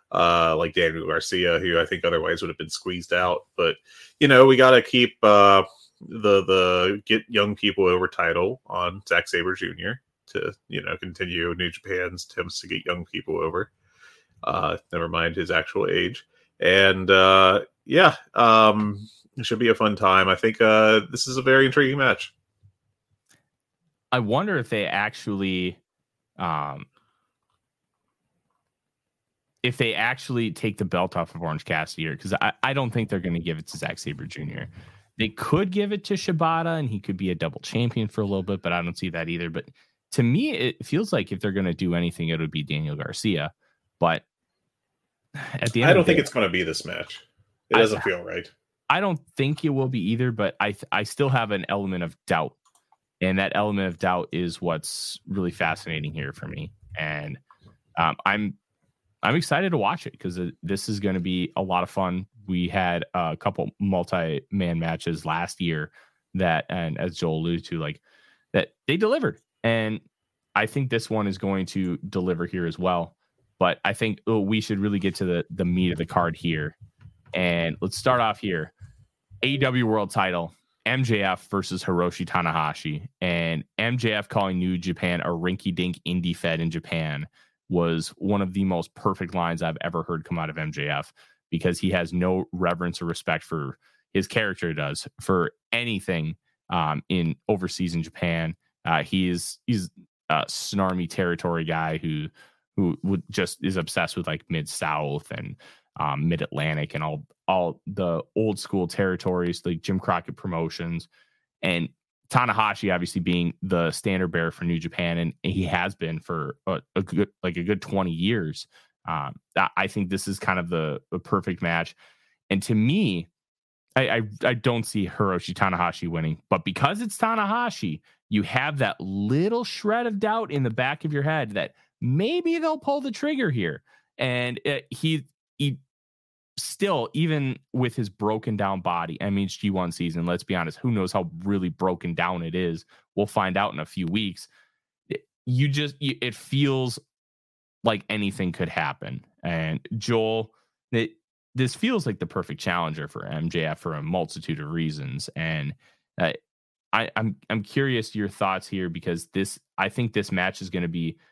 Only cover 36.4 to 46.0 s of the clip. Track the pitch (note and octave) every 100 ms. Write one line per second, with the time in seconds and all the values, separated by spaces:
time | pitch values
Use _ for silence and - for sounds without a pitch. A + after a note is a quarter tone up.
36.4 | E3 E3 E3 D#3+ C3 G#2 - F#2 F#2 E2+
37.4 | E2 - - A2+ A#2+ A#2+ A2 - G2+ G2
38.4 | F#2 G2 F2 F2 E2+ E2+ F#2 E2 E2 E2+
39.4 | E2+ D#2+ - - _ _ _ - A#2+ D#3
40.4 | D4+ - B2+ - - D#3 G#3+ C#3 F2+ F#2+
41.4 | G#2 G2 F#2 E2 F2+ E2+ F2 - E2 E2
42.4 | D#2 D2+ C#2+ D2+ D2+ D2 D2 - A2 E2
43.4 | D#2+ - _ _ _ - E2+ E2 - _
44.4 | _ _ _ _ _ _ _ _ _ -
45.4 | - - A#2 A#2 C#3 F#3